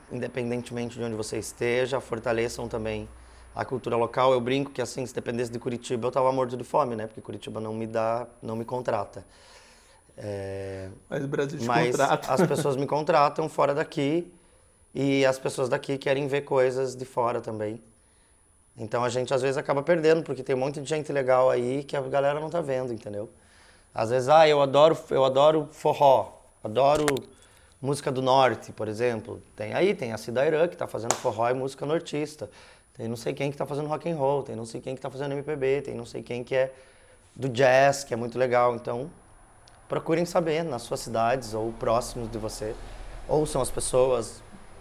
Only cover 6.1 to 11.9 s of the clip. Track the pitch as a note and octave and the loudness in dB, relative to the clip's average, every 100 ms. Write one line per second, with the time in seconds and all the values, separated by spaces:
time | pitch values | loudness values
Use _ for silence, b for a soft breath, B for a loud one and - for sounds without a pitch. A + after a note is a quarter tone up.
6.1 | C3+ C3 C3 B2+ B2 A#2+ D#3 C3+ A2+ A2 | 2 2 2 0 -4 -2 0 0 -2 -8
7.1 | - - G#2+ - A2 A2 A2 A2+ A2+ A2 | -10 -12 -12 -10 -8 -6 -6 -4 -2 0
8.1 | A#2 A#2+ - A#2 A2 A#2 B2+ B2+ A2 G2+ | -2 -6 -12 -8 -8 -6 -6 -2 -2 -4
9.1 | - - B B B B B B B _ | -10 -20 B B B B B B B _
10.1 | - G#2+ G2+ G2 G2 G2 F#2+ F#2+ G2+ - | -14 -8 -8 -8 -8 -10 -10 -12 -16 -10
11.1 | D3+ C#3 D3 C#3 C#3+ A#2 A#2+ A#2+ | -8 -4 -2 -4 -4 0 2 2